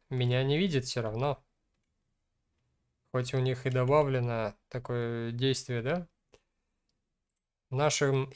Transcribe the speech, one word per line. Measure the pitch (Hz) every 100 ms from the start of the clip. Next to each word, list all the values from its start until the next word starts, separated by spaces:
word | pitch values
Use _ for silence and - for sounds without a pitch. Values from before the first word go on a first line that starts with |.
| -
меня | 131 123 123
не | 135 151
видит | 190 139 127
все | 123
равно. | 110 113 143 131 _ _ _ _ _ _ _ _ _ _ _ _ _ _ _ _ _
Хоть | 127 123
у | 131
них | 131 123 135
и |
добавлено | 127 127 151 139 131 120 113 104 - _
такое | 123 123 120 117 117 117
действие, | 120 135 127 - 120
да? | 127 175 170 _ _ - _ _ _ _ _ _ _ _ _ _ _ _ -
В | 131
нашем | 147 - 139 135 135